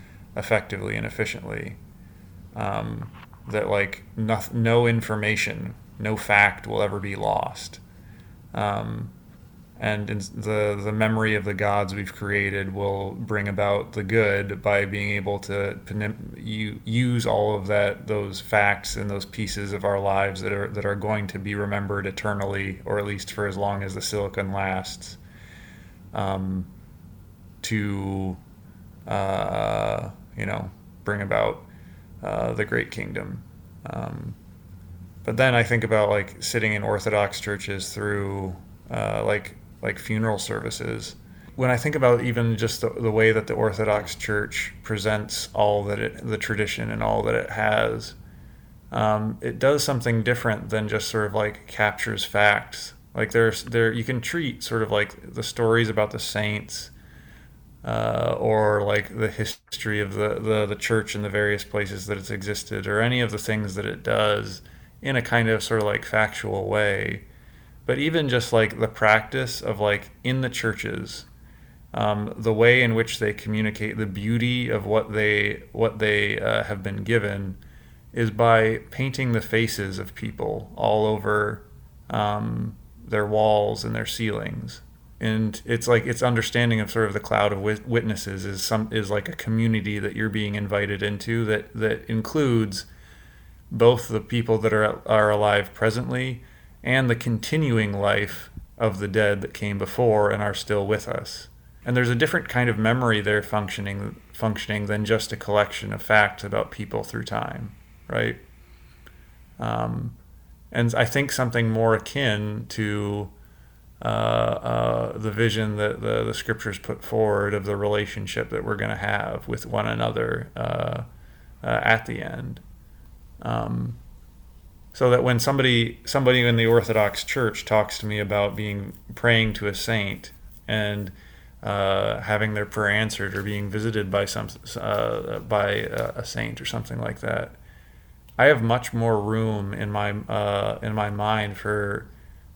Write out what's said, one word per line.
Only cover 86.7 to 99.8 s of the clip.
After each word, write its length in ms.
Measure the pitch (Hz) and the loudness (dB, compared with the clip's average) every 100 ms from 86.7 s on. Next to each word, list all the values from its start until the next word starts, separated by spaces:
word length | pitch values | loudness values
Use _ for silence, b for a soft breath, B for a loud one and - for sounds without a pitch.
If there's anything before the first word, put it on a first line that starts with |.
| 110 | 2
of 100 | 104 | 0
sort 160 | 113 107 | 0 0
of 60 | |
the 80 | 101 | 0
cloud 320 | - 107 101 | 0 2 2
of 80 | 98 | 2
wit-, 260 | 104 107 123 | 0 -2 0
witnesses 580 | 117 110 101 101 95 98 | 0 0 -2 -4 -6 -6
is 180 | 95 | -6
some, 260 | - 110 110 | -2 0 0
is 200 | 110 98 | -2 0
like 180 | 104 - | -2 -2
a 80 | - | -6
community 640 | - 113 113 110 98 104 | 0 2 4 4 0 -2
that 160 | 101 - | -2 -2
you're 120 | 110 | 0
being 280 | 107 104 104 | 0 -2 -2
invited 480 | 104 101 101 101 104 | 0 0 0 0 -2
into 400 | 104 - 117 107 | -2 -2 0 2
that, 280 | 104 - 110 | 0 -2 -2
that 300 | 107 110 - | 0 0 -2
includes 800 | 113 110 156 139 117 107 92 - B B B B B B B - | -4 0 2 4 4 2 -2 -10 B B B B B B B -10
both 380 | 113 117 123 - | 6 8 8 2
the 120 | 110 | -4
people 380 | - 120 117 110 | 0 -2 2 2
that 140 | 110 | 4
are, 280 | 107 107 - - | 4 4 0 2
are 240 | 110 107 | 4 6
alive 420 | 104 104 104 98 | 6 4 4 2
presently 720 | - 110 113 123 127 127 120 B B B B 131 | 0 0 0 -2 -4 -4 -6 B B B B 0
and 260 | 131 127 | 2 4
the 60 | 117 | 2
continuing 760 | 120 110 - 156 151 113 104 | 2 -2 0 2 4 4 2
life 580 | 98 101 104 101 - - - - - | 2 2 2 0 -6 -14 -16 -16 0
of 220 | 110 95 | 0 0
the 80 | 104 | 0
dead 320 | 104 104 101 | 4 4 2
that 120 | - | -2
came 240 | - 104 | -6 -4
before 540 | 98 | -2